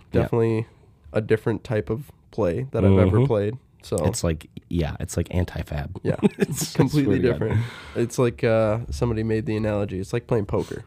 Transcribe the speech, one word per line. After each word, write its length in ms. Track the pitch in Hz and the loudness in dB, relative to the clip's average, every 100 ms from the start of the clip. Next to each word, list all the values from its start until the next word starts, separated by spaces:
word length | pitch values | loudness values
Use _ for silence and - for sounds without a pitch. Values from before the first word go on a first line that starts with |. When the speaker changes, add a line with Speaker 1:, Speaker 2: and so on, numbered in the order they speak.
| - | -4
Speaker 1:
Yeah. 100 | 117 | 0
Speaker 2:
Definitely 440 | - 117 113 113 113 - - _ - | 2 2 2 0 -4 -12 -20 _ -6
a 80 | - | -4
different 440 | 104 110 123 104 | 0 0 0 -4
type 260 | - 107 - | -2 -4 -2
of 200 | 113 139 - _ | -6 -8 -20 _
play 380 | - 92 80 135 | -2 -2 -2 -4
that 140 | 113 | 2
I've 80 | 95 95 | 4 6
ever 200 | 92 104 | 6 4
Speaker 1:
Mm-hmm. 80 | 131 | 4
Speaker 2:
played. 280 | 107 101 127 _ _ | 2 0 -4 _ _
So 140 | - 101 | -6 -2
Speaker 1:
It's 180 | 76 - | 0 0
like, 260 | 87 78 - - - | -2 -2 -6 -18 -4
yeah, 260 | 87 76 - | -2 -2 -4
it's 160 | - - | -6 -4
like 100 | 82 | -2
anti-fab. 640 | 90 87 - - 76 71 - | -2 -2 -4 -6 -6 -6 -6
Speaker 2:
Yeah. 120 | - - | -4 2
Speaker 1:
<laughs> 40 | 208 - | 0 2
It's, 360 | 208 135 156 | -4 -2 -2
I 40 | - | 0
Speaker 2:
Completely 400 | 139 151 135 131 | 2 2 2 2
Speaker 1:
swear 120 | 123 | 2
to 60 | - | 0
God. 80 | 110 | 0
Speaker 2:
different. 180 | 110 117 - - - | 0 -2 -8 -8 -4
It's 220 | 117 - | -2 2
like, 260 | 123 120 | 0 2
uh, 360 | 120 110 110 113 - | 2 4 2 0 -4
somebody 320 | - 120 110 | -2 0 0
made 220 | 110 110 110 | 0 0 0
the 100 | 107 | -2
analogy. 420 | 107 104 101 95 | 0 0 -2 -4
It's 140 | 95 | -4
like 140 | 120 - | -4 0
playing 180 | 120 98 | -2 0
poker. 380 | 104 82 - | -2 -2 -8